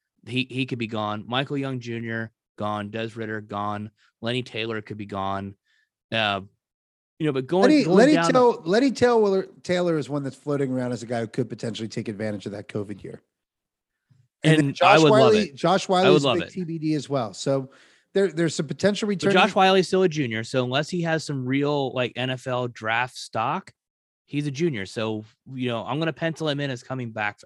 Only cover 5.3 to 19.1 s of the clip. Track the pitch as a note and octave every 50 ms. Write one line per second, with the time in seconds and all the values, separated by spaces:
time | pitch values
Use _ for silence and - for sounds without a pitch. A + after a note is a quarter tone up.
5.3 | G2 G2 G2 G2 G2 _ _ _ _ _ _ _ _ _ _ _ A2+ A2+ A2 G#2
6.3 | G2+ G2 G2 G2+ _ _ _ _ _ _ _ _ _ _ _ _ _ - D#3 D3+
7.3 | C3+ C3+ C3 B2+ E3+ F#3 G3+ - D#4 D4 A3 D#3+ F3+ G3 B3 D4 D#4 - - -
8.3 | C4 B3+ B3 A#3+ - - - E3 F#3+ A#3 C#4 C#4 G#3 - B3 B3 A#3+ A3+ G#3+ G3+
9.3 | F#3+ F#3+ F#3+ - - - - - F3 F3+ F3+ F3 E3 D3+ C3 B2+ C#3+ D3 C#3 C3+
10.3 | C3 - _ D3 C#3+ C#3 C#3+ B2+ B2+ B2+ B2 B2 B2 A2 A#2 A2 B2 A#2 A2+ A2
11.3 | - - B2 B2 A#2+ G#2+ - A#2 G#2+ G2+ A2+ G#2+ - B2 G#2 A#2+ G#2 G2 A2 G#2+
12.3 | G#2 G2 - G#2+ G2 G#2 G2 - - G#2+ G2+ G2+ G2+ F#2+ - F2+ - - _ _
13.3 | _ _ _ _ _ _ _ _ _ _ _ _ _ _ _ _ _ _ _ _
14.3 | _ _ - D#3 D#3+ D#3 D3 C#3 C3+ - F3 C3 C#3 D#3+ D#3+ C#3+ - C3 - A3
15.3 | G#3+ G#2+ G3+ D#3 C3 - - E3 F#3 F#3+ - - F#3 F3+ F#3 - D3 D3+ C#3 C3+
16.3 | A#2 A#2 A2+ - - F#3+ F3+ D#3+ E3 D#3+ D3+ D#3 D#3 D3 B2 B2+ C#3+ C3+ A#2 G#2
17.3 | F#2 - - C#3+ C3+ C3+ C3+ B2+ - _ _ _ _ _ _ _ - F#3+ G3 F3+
18.3 | D3+ E3 E3+ D#3 - - E3 C#3 D3 - - G3 G#3 - A3+ G#3